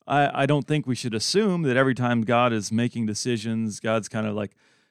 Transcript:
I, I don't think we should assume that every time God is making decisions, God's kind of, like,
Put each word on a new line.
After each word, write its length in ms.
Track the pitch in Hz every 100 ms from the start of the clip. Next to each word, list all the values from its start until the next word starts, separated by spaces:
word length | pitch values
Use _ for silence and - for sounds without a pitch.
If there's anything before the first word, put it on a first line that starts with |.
| -
I, 360 | 143 143 -
I 40 | 139
don't 200 | 147 -
think 200 | 151 135
we 80 |
should 200 | 120 123
assume 480 | 107 - 190 214 175
that 140 | 147 123
every 180 | 135
time 280 | 123 123 120
God 300 | 110 120 123
is 180 | 110 92
making 360 | 110 120 120 107
decisions, 720 | 104 123 117 113 113 110 98
God's 280 | 113 110 101
kind 180 | 113 107
of, 80 |
like, 220 | 104 101 _ _ _ _